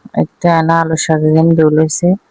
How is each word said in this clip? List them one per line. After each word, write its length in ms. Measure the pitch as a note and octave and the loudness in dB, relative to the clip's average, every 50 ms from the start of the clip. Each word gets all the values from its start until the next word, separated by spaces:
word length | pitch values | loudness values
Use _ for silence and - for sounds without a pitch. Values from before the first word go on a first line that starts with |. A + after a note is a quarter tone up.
| - - - | -20 -10 -6
এই 100 | D#3+ D#3+ - _ | -6 -6 -6 _
তো 140 | _ - F3 | _ -2 0
এনে 240 | E3+ E3 D#3+ D#3+ E3 | 0 0 0 0 0
আলু 220 | E3 E3 D#3+ D#3+ D#3 | -2 -2 -2 -4 -4
শাক 220 | - - D#3 D3+ | -2 -2 -2 0
এখানে 300 | D#3 D#3 D#3 D#3+ E3 E3+ E3 | 0 2 2 2 2 2 2
ধুয়ে 160 | D#3+ D#3+ D3+ | 2 2 2
লইছি 360 | D3+ D#3 D#3+ D3+ - - F3 F3 F#3+ - _ _ | 2 2 0 0 -2 -2 -2 -2 -2 -2 _ _